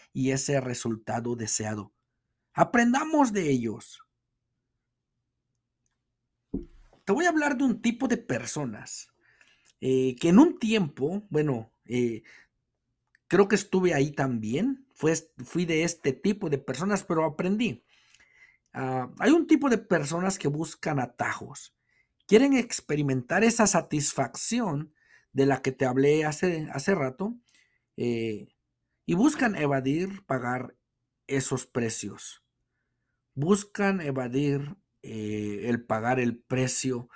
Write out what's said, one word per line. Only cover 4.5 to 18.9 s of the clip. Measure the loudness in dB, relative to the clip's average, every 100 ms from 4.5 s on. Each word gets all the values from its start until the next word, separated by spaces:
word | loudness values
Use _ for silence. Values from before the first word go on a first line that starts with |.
| _ _ _ _ _ _ _ _ _ _ _ _ _ _ _ _ _ _ _ _ -10 -10 -20 -20 _ -2
Te |
voy | 2 2
a |
hablar | 2 2 2
de |
un | 0 0
tipo | 0 0 0
de | -2
personas, | -2 -4 -4 -6 -6 -8 -14 -16 -16 _ _ _ _ _ _ -6
eh, | 0 2 2 0
que | 6
en | 8
un | 8 6
tiempo, | 0 0 0 -2 -4 -4 -4
bueno, | -2 0 -2 -6 _ -6
eh, | -2 -2 -2 -14 -20 _ _ _ _ _ _ _ _ 0
creo | 4 4
que | 4
estuve | 2 0 2
ahí | 2 0
también, | 0 -2 -2 -2 -2 -2 -4 _
fue, | -4 0 0 -4 -18
fui | -8 -4 0
de | 0
este | 0 -2 -2
tipo | 0 0 -2 -2
de | -4
personas, | -4 -4 -2 -2
pero | 0 0
aprendí. | 0 -2 -2 0 -2 -4 _ _ _ _ _ _ -20 _ _
Ah, | -8 -4